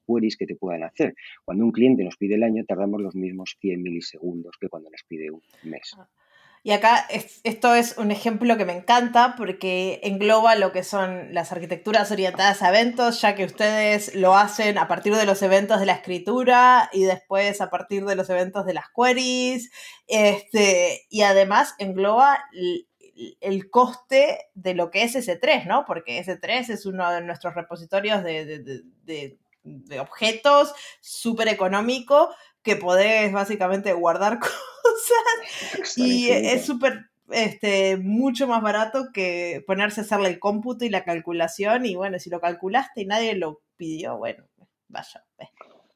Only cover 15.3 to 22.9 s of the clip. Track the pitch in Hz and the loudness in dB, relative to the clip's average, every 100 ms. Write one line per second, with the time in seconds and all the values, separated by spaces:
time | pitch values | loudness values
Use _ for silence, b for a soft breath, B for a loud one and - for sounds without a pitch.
15.3 | 196 190 196 202 214 190 180 - 180 180 | 2 4 4 4 2 2 0 -4 -6 -2
16.3 | 247 247 247 247 254 - 190 190 185 - | 0 4 6 8 6 4 2 0 0 -2
17.3 | 196 202 202 185 180 - 202 196 190 185 | 0 0 -2 -4 -6 -6 -6 -2 -4 -2
18.3 | 180 185 202 185 160 - - 247 254 254 | -2 -2 -2 -4 -6 -8 0 2 2 0
19.3 | 254 254 254 240 B B B - 220 208 | -2 -2 -4 -10 B B B -4 2 4
20.3 | 202 - 220 202 180 175 - - 214 202 | 2 -2 2 4 4 2 -2 -6 2 4
21.3 | 196 196 208 285 - 196 185 196 226 277 | 6 6 4 2 -2 -8 -2 0 4 4
22.3 | 277 - 180 180 175 - | 4 -2 -8 -6 -6 -10